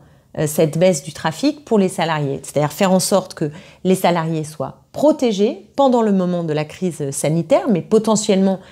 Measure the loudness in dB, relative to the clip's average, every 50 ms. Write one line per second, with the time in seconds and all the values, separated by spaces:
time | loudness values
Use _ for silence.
0 | -14 _ _ _ _ _ -6 -4 -4 -4 2 2 2 2 2 2 2 2 2 2
1 | -4 -12 -14 -6 -6 -6 -4 0 -2 -2 -2 -2 -4 0 2 2 2 2 0 -2
2 | -2 -2 0 -2 -2 -2 -4 -6 -8 -4 -2 0 0 0 0 0 0 2 2 2
3 | 2 2 0 0 0 -2 -8 -6 -6 -6 -6 -10 -20 -20 -18 _ 0 0 0 2
4 | 2 0 0 0 -2 -2 -4 -4 -6 -8 -8 -10 -10 -10 -10 _ _ _ -6 2
5 | 2 2 2 4 0 -2 0 2 0 0 0 -4 -12 -12 -2 2 2 2 4 2
6 | 2 2 2 2 0 0 -2 -2 -2 -2 -2 -4 -4 -6 -8 -6 -6 -6 -4 -4
7 | -6 -6 -6 -4 -2 0 0 0 0 2 2 2 2 2 0 0 0 2 0 2
8 | 2 2 0 0 2 0 2 2 2 0 0 -2 -6 -16